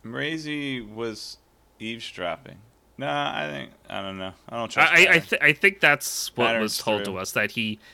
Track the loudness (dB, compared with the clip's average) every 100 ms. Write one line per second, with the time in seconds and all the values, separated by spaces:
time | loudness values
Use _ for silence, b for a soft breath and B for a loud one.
0 | -12 -8 -6 -6 -6 -6 -4 -6 -8 -8
1 | -8 -8 -12 -16 _ _ _ _ -10 -10
2 | -10 -6 -6 -6 -10 -20 -20 _ _ -8
3 | -4 -2 -2 -4 -6 -8 -12 -16 -12 -10
4 | -8 -8 -10 -12 -12 -8 -2 4 6 8
5 | 8 6 4 2 2 4 2 4 4 4
6 | 0 -6 -6 0 2 2 0 -2 0 0
7 | -2 -4 -4 0 0 0 -4 -4 b